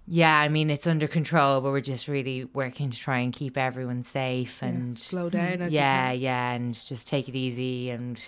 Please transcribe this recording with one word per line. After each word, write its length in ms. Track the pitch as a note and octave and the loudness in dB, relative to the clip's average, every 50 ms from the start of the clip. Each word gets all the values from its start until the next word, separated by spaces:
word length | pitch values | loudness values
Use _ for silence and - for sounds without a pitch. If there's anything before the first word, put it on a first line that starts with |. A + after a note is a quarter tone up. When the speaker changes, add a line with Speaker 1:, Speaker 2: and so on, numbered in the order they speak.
| - | -10
Speaker 1:
"Yeah, 320 | - E3+ E3+ E3 D#3+ D#3 D3+ | 0 4 6 6 8 8 6
I 80 | D3+ D3 | 6 4
mean, 220 | D#3 D#3 D#3 D#3 | 4 2 2 2
it's 160 | D3 C#3 - | 0 0 2
under 200 | E3+ E3 D#3 D3+ | 2 2 2 2
control, 540 | D3 - E3+ C#3+ - E3+ D#3+ C#3 C#3 C3+ C3+ | 2 2 0 0 4 4 4 6 6 4 4
but 100 | B2+ C#3 | 2 2
we're 100 | C#3 C#3 | 0 0
just 280 | A#2+ C#3 C3 A#2 - D3+ | -2 -2 -6 -6 -4 -4
really 360 | C#3+ C#3 B2 C3+ C3 B2+ C3 | -4 -2 -2 -4 -4 -6 -8
working 460 | B2+ - C#3 C3+ B2+ B2 - C#3+ C3+ | -6 -4 -4 -4 -4 -4 -4 -4 -4
to 60 | A#2 - | -4 -4
try 200 | - D3 C3 B2 | -4 -2 0 0
and 140 | B2 B2 B2 | 0 0 -2
keep 240 | - D3 C3 B2+ | -4 -6 -4 -2
everyone 460 | C#3 C3 B2+ B2+ C3 B2+ B2 B2 B2 A#2+ | 0 0 0 -2 -4 -4 -4 -4 -4 -6
safe 560 | - - C#3 C3 C3 B2+ B2+ B2 B2 - - | -4 -4 -2 -2 0 0 -2 -2 -4 -6 -6
Speaker 2:
Yeah, 80 | C3 B2 | -4 -4
Speaker 1:
and 300 | A#2 B2 B2 B2 A#2+ A2+ | -2 -2 -4 -4 -6 -8
Speaker 2:
slow 320 | - - F#3 F3+ F3 E3+ | -8 -6 -4 -4 -2 0
down 300 | G3 F3+ E3+ F3+ F#3 F3 F3 | 0 0 0 0 0 -2 0
as 100 | E3+ D3+ | 0 2
you 60 | D3 | 4
Speaker 1:
yeah, 320 | C#3+ C3+ C3+ C3 B2+ B2+ B2+ | 4 4 4 4 2 2 0
Speaker 2:
can. 80 | B2 | 0
Speaker 1:
yeah, 320 | C3 C3 B2+ B2 B2 B2 A#2+ | 0 0 0 0 0 0 -2
and 220 | A#2+ B2 A#2+ A#2 | -2 -2 -4 -6
just 320 | - - - C3+ A#2 - | -6 -8 -10 -10 -10 -4
take 220 | - D3+ C#3 - - | -2 -2 -2 -2 -2
it 80 | B2 | -4
easy 540 | C3 B2+ B2+ A#2+ B2 B2+ B2+ B2+ B2 B2 B2 | -4 -2 -2 -2 -2 -4 -4 -4 -4 -4 -6
and 280 | A#2+ A#2+ B2 B2 A#2+ - - | -6 -6 -6 -8 -8 -10 -10